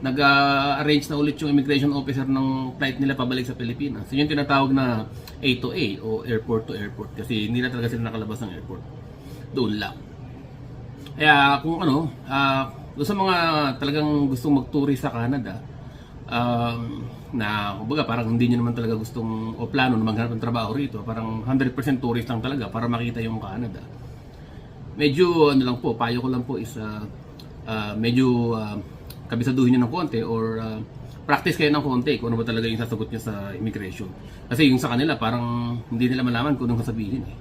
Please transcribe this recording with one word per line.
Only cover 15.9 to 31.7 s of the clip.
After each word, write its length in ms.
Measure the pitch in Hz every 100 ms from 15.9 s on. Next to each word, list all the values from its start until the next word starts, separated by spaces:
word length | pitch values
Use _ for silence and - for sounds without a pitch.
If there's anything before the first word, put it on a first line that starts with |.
| - - - -
um, 720 | 120 120 120 120 117 117 113 120 - -
na 400 | 123 104 104 101 98
kumbaga 240 | 110 151 139
parang 240 | 120 113
hindi 160 | 117 120
nyo 160 | 123
naman 160 | 120 117
talaga 160 | 113
gustong 640 | 110 107 123 113 110 110 113
o 80 | 120
plano 320 | 139 127 113
na 80 | 110
maghanap 320 | 110 117 117
ng 60 | 117
trabaho 240 | 117 107
rito, 320 | 117 139 113
parang 400 | 104 113 110 110
hundred 320 | 110 131 127
percent 240 | 123 127 131
tourist 320 | 123 120 117
lang 80 | 117
talaga 320 | 123 139 104
para 160 | 113 117
makita 320 | 120 120 117
yung 240 | 113 110
Canada. 400 | 101 98 120 95 - - - - - - - - - - -
Medyo 560 | - 151 135 180 170 147
ano 120 | 135 127
lang 160 | 120
po, 160 | 143 113
payo 240 | 117 120
ko 80 | 127
lang 160 | 127 123
po 80 |
is, 240 | 120 110 -
ah, 240 | 107 107 104 - - - - - -
ah, 320 | 110 104 104
medyo, 560 | 117 120 131 120 117
ah, 240 | 113 107 104 - - - - -
kabisaduhin 480 | 117 120 127 123
nyo 160 | 127 120
ng 0 |
konti 320 | 160 160 117
or, 400 | 107 113 113 113
ah, 160 | 113 110 113 - - - -
practice 320 | 143 - 151
kayo 160 | 151